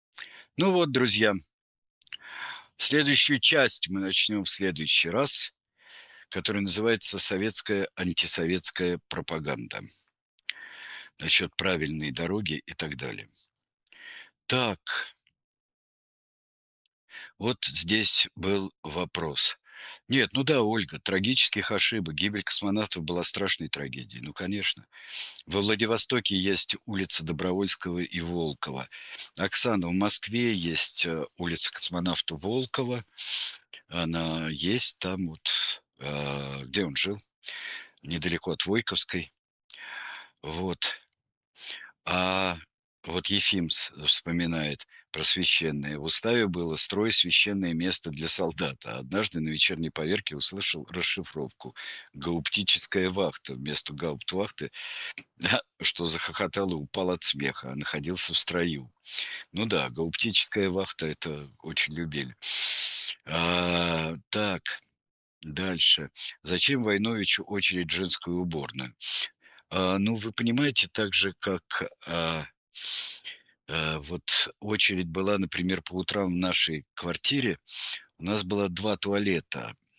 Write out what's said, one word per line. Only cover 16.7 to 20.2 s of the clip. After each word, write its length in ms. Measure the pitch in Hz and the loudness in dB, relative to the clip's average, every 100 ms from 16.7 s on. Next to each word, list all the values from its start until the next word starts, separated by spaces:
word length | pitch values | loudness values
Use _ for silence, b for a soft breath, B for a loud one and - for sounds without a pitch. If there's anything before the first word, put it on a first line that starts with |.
| _ _ _ _ B B B | _ _ _ _ B B B
Вот 280 | 104 123 - | -2 -2 -2
здесь 600 | - 82 107 107 - - | 0 2 4 4 4 2
был 400 | - 92 101 95 - | 0 0 2 0 -8
вопрос. 760 | 78 78 85 - 82 69 - - B B B B - | -8 -4 -2 -2 -2 0 0 -2 B B B B 0
Нет, 260 | 131 | 2